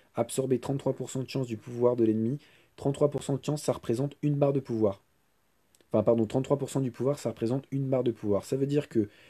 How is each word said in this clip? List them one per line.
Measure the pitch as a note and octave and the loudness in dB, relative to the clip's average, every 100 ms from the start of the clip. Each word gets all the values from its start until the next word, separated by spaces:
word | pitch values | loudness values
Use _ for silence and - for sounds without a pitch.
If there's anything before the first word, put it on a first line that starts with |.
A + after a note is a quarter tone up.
| _ - | _ -4
absorber | A#2 - C3+ B2 | -2 -2 0 0
trente-trois | - C3+ C3+ | 0 -2 -2
pour | C3+ - | -4 -6
cent | C3+ | -8
de | B2 | -6
chance | C#3 B2 | -4 -4
du | G#2+ | -6
pouvoir | B2+ A#2+ A#2+ B2 | -8 2 2 4
de | |
l'ennemi. | A2+ A2 A2+ C#3+ - _ _ - | 4 4 0 -2 -10 _ _ -4
Trente-trois | C#3 C#3 D3 | -4 2 2
pour | C3+ | 0
cent | - C#3 | -4 -4
de | |
chance, | - D3+ | -2 -4
ça | - | -2
représente | B2 - A#2 C#3+ - | -2 -2 -2 -2 -2
une | D3 C#3+ | -2 2
barre | C#3+ | 2
de | C#3+ | 0
pouvoir. | - A2+ G#2+ G2 _ _ _ _ _ _ _ _ _ | -2 2 2 0 _ _ _ _ _ _ _ _ _
Enfin, | A2 | 2
pardon, | G#2+ A#2 A2 | 4 4 2
trente-trois | C3 C3 C#3 | 0 0 0
pour | C3+ | 0
cent | C#3 | -2
du | C3 | -2
pouvoir, | - B2 C#3+ | -2 -2 -2
ça | A#2+ | -4
représente | A2 A2+ C3+ - | -2 -2 -2 -4
une | C#3 C3+ | -4 0
barre | C3 | 0
de | B2 | 0
pouvoir. | A2+ G#2 G2 - | -2 0 0 0
Ça | C3+ | -2
veut | C#3 | 0
dire | C#3+ - | 0 0
que | A2+ G#2 - - | 0 0 -4 -20